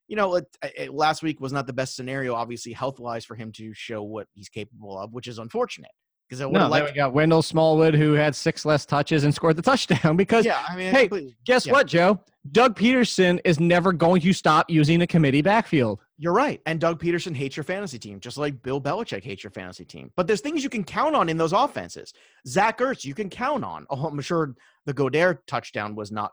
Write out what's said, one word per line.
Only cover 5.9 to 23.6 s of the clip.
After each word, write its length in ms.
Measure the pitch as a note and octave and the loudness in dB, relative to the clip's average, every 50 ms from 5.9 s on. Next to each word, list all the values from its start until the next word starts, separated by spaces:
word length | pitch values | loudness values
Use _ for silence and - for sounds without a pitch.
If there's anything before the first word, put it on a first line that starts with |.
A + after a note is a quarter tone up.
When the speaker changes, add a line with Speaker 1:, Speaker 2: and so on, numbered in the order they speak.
| _ _ _ _ _ _ _ - | _ _ _ _ _ _ _ -16
Speaker 1:
'Cause 120 | B2+ B2+ | -12 -8
I 40 | C#3 | -4
would've 80 | C3+ E3 G3 | 0 2 2
Speaker 2:
No, 0 | F3 | 4
then 40 | B2 | 4
Speaker 1:
liked 220 | - D3 D3+ D3 | 4 2 0 0
Speaker 2:
we 40 | C#3 | 0
got 160 | C#3+ C#3+ C3+ | 0 0 2
Wendell 300 | B2 D3 D#3 D#3+ D#3+ D#3+ | 2 4 4 6 4 4
Smallwood, 540 | D3+ - - D#3+ D#3+ D#3+ D#3 D#3 D#3+ D#3+ D3+ | 2 2 2 2 4 4 4 6 4 4 4
who 180 | D3 D3+ D3+ D3+ | 4 4 4 4
had 220 | D3 D3+ D3+ C3+ | 4 4 2 0
six 280 | - - E3 - - - | -2 -2 -4 -4 -2 0
less 220 | D3+ D3+ C#3+ - | 2 2 2 2
touches 380 | - D3 C#3+ D3+ - D#3+ D3+ C#3 | 0 -2 0 0 2 2 2 2
and 100 | D3 C#3+ | 2 2
scored 220 | - - E3 D#3+ | 2 2 2 2
the 80 | D#3 F3 | 2 2
touchdown 520 | - C4+ B3 - - F3 B2 - D#3+ D#3 | 2 2 2 2 0 0 2 2 2 2
<laughs> 0 | |
because, 300 | F3 G3 - A3+ A3+ G#3+ | 2 2 4 4 2 4
Speaker 1:
Yeah, 180 | A#3 E3+ B2+ B2 D3+ | 2 0 -2 -4 -6
I 60 | F3+ | -8
mean, 160 | F3+ F#3 F#3 | -6 -2 2
Speaker 2:
hey, 160 | G#3 C4+ B3+ F#3 | 4 4 4 4
Speaker 1:
completely. 280 | G#3 F#3+ D3 C3 - _ - | 0 -4 -8 -10 -16 _ 0
Speaker 2:
guess 220 | - B3 B3+ - | 2 2 2 2
Speaker 1:
Yeah. 60 | - | 4
Speaker 2:
what, 160 | B3 C#4 C#4 C#3 | 2 2 4 4
Joe? 320 | - E3+ E3+ F#3 G#3+ F#3 _ _ _ _ - C#3 | 4 4 6 4 4 2 _ _ _ _ -8 0
Doug 240 | C#3 G#3 A#3+ B3 G#3 | 4 6 6 4 4
Peterson 680 | - F#3+ A#3+ C4 C4 A#3 - - - F#3 F3+ F3+ F3+ - | 4 2 4 4 4 2 2 2 2 4 4 4 2 2
is 160 | F3+ E3 C#3 | 2 2 4
never 320 | E3+ E3+ F3 F3 E3 G3 | 4 4 4 4 4 2
going 300 | F#3 D3 E3+ E3 F#3 F#3 | 2 4 4 4 4 4
to 100 | D3 F#3+ | 4 2
stop 380 | F3+ - - E3+ D3+ D#3 - - | 2 2 2 4 4 4 4 2
using 320 | E3+ D#3 D3 C#3+ E3+ E3+ | 4 4 4 4 4 2
a 60 | F3 E3+ | 2 2
committee 340 | - E3+ D#3 C3+ B2+ C#3+ | 4 4 4 4 4 2
backfield. 580 | D3 F#3+ G#3 A#3 G#3+ - - D3 A#2+ A2+ - - _ _ _ - | 4 4 4 2 2 2 2 2 2 0 -2 -6 _ _ _ -6
Speaker 1:
You're 140 | D3 E3+ F3 | -4 0 0
right. 280 | A3 C#4 C#4+ D#3 - - D3+ | 2 0 0 -2 -6 -6 -6
And 120 | E3 D#3+ | -4 0
Doug 200 | D#3+ E3 E3+ E3+ | 0 -2 -2 -2
Peterson 340 | E3 E3+ E3+ F3 - F#3+ D#3+ | -2 -2 -2 -2 -4 -6 -6
hates 240 | B2 C#3 C#3 - - | -6 -6 -6 -6 -8
your 60 | D3 | -8
fantasy 340 | - F3+ G3 G#3 F3+ B2+ A2+ | -6 -6 -6 -8 -10 -12 -14
team, 220 | - G#2+ G2+ G2 | -14 -14 -16 -14
just 180 | - A#2 - C3+ | -14 -12 -8 -6
like 240 | D3 D3 C#3+ A2+ | -6 -6 -6 -8
Bill 180 | - B2+ C3 C#3+ | -8 -6 -6 -4
Belichick 440 | C3 C#3 D#3+ G#3 A#3 - - G2+ - | -4 -4 -4 -4 -6 -8 -10 -10 -10
hates 200 | C3 G2+ F2+ - | -12 -14 -14 -14
your 60 | G#2 | -16
fantasy 360 | - G#2+ F#2 F2+ F2+ - F2 | -14 -14 -14 -14 -14 -18 -20
team. 260 | _ - E2 C2+ - - | _ -20 -20 -18 -10 -4
But 120 | - F3+ E3 | -4 0 0
there's 140 | G#3+ G3 | 0 -2
things 220 | - C#4+ D#4+ D#4 C4 | -2 -4 -6 -4 -6
you 60 | C#4 | -6
can 140 | - A3+ F3+ | -6 -8 -8
count 320 | - - G3+ B3+ D#4 D#4 | -6 -4 -2 -2 0 2
on 140 | B3+ F#3+ E3 | 0 0 0
in 80 | D#3+ E3 | 0 0
those 140 | E3 D#3+ | 0 2
offenses. 600 | E3+ G#3 C4 C#4+ B3 A2+ F2+ E2 - - - - - _ _ _ _ _ - C3 | 2 2 0 0 -2 -8 -12 -12 -14 -16 -18 -20 -20 _ _ _ _ _ -12 -4
Zach 300 | A#2+ F3+ G3+ A3+ A3 - | 0 0 2 2 0 0
Ertz, 260 | B3 C4+ A#3+ - - | -2 -2 -2 -4 -8
you 120 | C3+ C#3 | -12 -8
can 160 | G#3 G#3+ F#3 | -8 -10 -10
count 320 | - - A#3 C4+ D4+ B3 | -8 -6 -4 -4 -4 -4